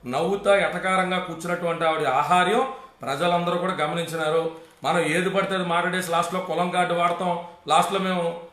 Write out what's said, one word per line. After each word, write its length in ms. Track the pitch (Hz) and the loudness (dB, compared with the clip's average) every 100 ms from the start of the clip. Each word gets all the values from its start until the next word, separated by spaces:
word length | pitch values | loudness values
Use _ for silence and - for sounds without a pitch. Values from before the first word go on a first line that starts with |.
| 123 | -4
నవ్వుతా 500 | 131 175 196 196 196 | -2 0 0 4 4
ఎటకారంగా 600 | 165 175 185 185 180 180 | 4 0 0 2 2 -2
కూర్చున్నటువంటి 680 | 180 165 175 170 170 165 | -4 -8 -4 -2 -2 0
ఆవిడ 240 | 165 156 147 | 0 2 2
ఆహార్యం 580 | 131 143 180 180 226 262 - - _ | 2 4 4 4 2 0 -6 -16 _
ప్రజలందరూ 560 | 123 143 175 175 170 175 | -6 0 2 2 0 0
కూడా 140 | 185 | -2
గమనించినారు. 760 | 180 151 170 160 160 156 165 165 - - - | -2 -2 -2 -4 -4 0 0 -2 -8 -20 -6
మనం 140 | 135 170 | -2 0
ఏది 320 | 151 165 185 | 2 0 0
పడితే 240 | 190 185 | 0 0
అది 120 | 190 175 | -2 0
మాట్లాడేసి 440 | 170 180 185 165 | 0 0 -2 0
లాస్ట్లో 300 | 170 170 180 | 0 0 -4
కులం 300 | 185 160 180 | -2 -2 0
కార్డు 240 | 180 175 | 0 0
వాడతాం, 440 | 170 175 - 185 175 - - - | 2 0 0 -2 -4 -6 -14 2
లాస్ట్లో 300 | 160 175 190 | 4 4 0
మేము 420 | 185 180 170 170 - | -2 0 -2 -4 -14